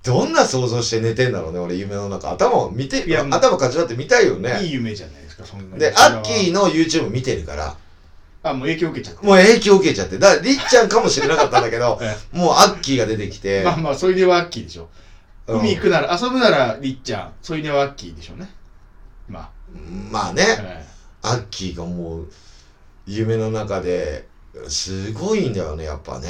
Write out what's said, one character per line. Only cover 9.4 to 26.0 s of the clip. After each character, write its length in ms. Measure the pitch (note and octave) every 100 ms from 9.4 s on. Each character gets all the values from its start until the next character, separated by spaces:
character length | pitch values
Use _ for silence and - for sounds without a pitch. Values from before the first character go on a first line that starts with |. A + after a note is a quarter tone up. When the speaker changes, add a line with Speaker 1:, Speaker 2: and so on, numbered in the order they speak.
| G3 A#3+
Speaker 1:
響 160 | G3+ G3
受 120 | E3
け 60 |
ち 60 | -
ゃ 60 | F#2+
っ 20 |
て。 100 | -
だ 120 | G3
か 60 | D#3
ら、 40 |
り 140 | G3
っ 40 | C#4
ち 200 | - B3
ゃ 60 |
ん 40 | G#3+
か 140 | A3
も 80 | A#3
し 100 | -
れ 80 | -
な 80 | D#3+
か 100 | -
っ 40 |
た 100 | A#2+
ん 20 |
だ 80 | A#2
け 80 | A#2
ど、 200 | B2 -
Speaker 2:
<laughs> 40 |
え 140 | A#2 G#2 -
え。 40 | -
Speaker 1:
も 120 | F3
う 20 |
ア 40 | C#3 F3
ッ 60 | F3+
キ 140 | -
ー 40 | C3+
が 60 |
出 140 | G#2+ A2
て 100 | G2
き 100 | -
て。 240 | G2 G2
Speaker 2:
ま 100 | F#2+
あ 20 | D#3+
ま 140 | D#3+
あ、 40 |
添 200 | C#3+ F#3
い 20 | F#3
寝 80 |
は 140 | F#3 F3+
ア 40 |
ッ 40 | E3+
キ 120 | A2+
ー 40 |
で 60 | D#2+
し 80 | E2
ょ。 100 | E2+ - - - _ - -
Speaker 1:
う 100 | A3+
ん。 40 |
Speaker 2:
海 160 | A3 F#3+
行 60 |
く 80 | F#3+
な 100 | E3
ら、 180 | - F3
遊 120 | B3
ぶ 80 | B3+
な 100 | A3+
ら 300 | - A#2 A2+
り 140 | C#3
っ 80 | -
ち 100 | -
ゃ 40 | G#2
ん、 140 | F2+ -
添 180 | - D#3
い 20 |
寝 80 | D3+
は 120 | C#3+
ア 60 | C#3
ッ 40 |
キ 120 | C#3 F2+
ー 80 |
で 80 | D#2
し 80 | -
ょ 40 | A2
う 20 |
ね。 100 | G3 - - - - - - - -
ま 120 | F2
あ。 100 | D#2 - - E2+ D#2 F#2 G2+
Speaker 1:
ま 200 | G#2+ F#2+
あ 20 |
ね。 120 | F#2 G3+
Speaker 2:
え 360 | A3 G2 F2+ -
え。 40 | - - -
Speaker 1:
ア 100 | G#2+
ッ 100 | A#2 G#2
キ 160 | - F#2+
ー 100 | E2
が 80 |
も 360 | E2+ F2 E2+ D#2+
う、 120 | D#2+ - - - - _ - _ -
夢 300 | G2+ A2 A2+
の 140 | A2
中 320 | A2 G2+ G2
で、 440 | F2+ F2 D#2 D2 - - - B1+ A1+
す 440 | D2+ - F#2+ G2
ご 240 | A2 F#3 A3
い 100 | D#3
ん 60 |
だ 80 | G2
よ 160 | D#2+ D#2
ね、 80 |
や 120 | D#2
っ 40 | C#2